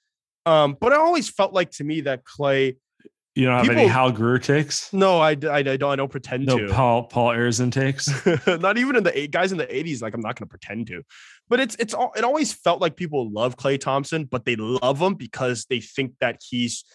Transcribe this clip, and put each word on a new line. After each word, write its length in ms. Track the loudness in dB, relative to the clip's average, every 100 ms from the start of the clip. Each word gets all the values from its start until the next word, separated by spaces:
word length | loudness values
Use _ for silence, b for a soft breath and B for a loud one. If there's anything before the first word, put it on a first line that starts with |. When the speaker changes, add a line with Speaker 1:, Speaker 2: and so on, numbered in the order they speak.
| _ _ _ _
Speaker 1:
Um, 320 | 2 4 4 2
but 100 | 2
it 80 | 4
always 320 | 4 2 -2
felt 220 | -2 0
like 180 | 0 -2
to 120 | -4
me 160 | -6 -4
that 240 | -4 -6
Klay 500 | -8 -4 0 2 0 -2 _ _ -20 _ _ 0
Speaker 2:
You 100 | 2
don't 120 | 4
have 80 | 4
any 160 | 6
Speaker 1:
people 60 | 4
Speaker 2:
Hal 200 | 4 2
Greer 300 | 2 0 2
takes? 520 | 2 0 0 -6 -4
Speaker 1:
No, 280 | 2 4 4
I 160 | 4 2
d-, 100 | 0
I 160 | 0
d-, 80 | 0
I 60 | 0
don't, 160 | -2
I 20 |
don't 160 | -2 -4
pretend 360 | -8 -8 -4 0
Speaker 2:
No 120 | 0
Speaker 1:
to. 100 | 2
Speaker 2:
Paul, 360 | 2 4 2
Paul 240 | 0 0 2
Arizin 420 | 2 0 0 0
takes? 380 | 0 -2 -2 -4 0 0
Speaker 1:
<laughs> 340 | 2 2 2
Not 160 | 0 0
even 200 | 0 2
in 80 |
the 120 | 2 -2
eight, 140 | -2
guys 220 | -2 0
in 60 | -2
the 140 | -4
eighties, 300 | -6 -6 -6
like, 120 | -6
I'm 60 | -6
not 140 | -8
gonna 140 | -8 -14
pretend 400 | -16 -12 -10 -10
to. 160 | -12 -14 B B B _
But 120 | 0
it's, 160 | 0 -4
it's 180 | -6
al-, 160 | -4 -4 -2
it 80 |
always 280 | -2 0 -2
felt 280 | -2 -2 0
like 160 | -2 -4
people 340 | -6 -4 -4
love 260 | -2 -4 -2
Klay 220 | -2 -2
Thompson, 460 | 0 -2 -2 -6
but 200 | -6 -6
they 120 | -4 -4
love 440 | -2 -2 0 0
him 140 | -2
because 500 | -2 -8 -6 -4 -4 -6
they 80 | -8
think 360 | -6 -6 -6 -4
that 220 | -4 -4
he's 400 | -8 -4 -4 -6 b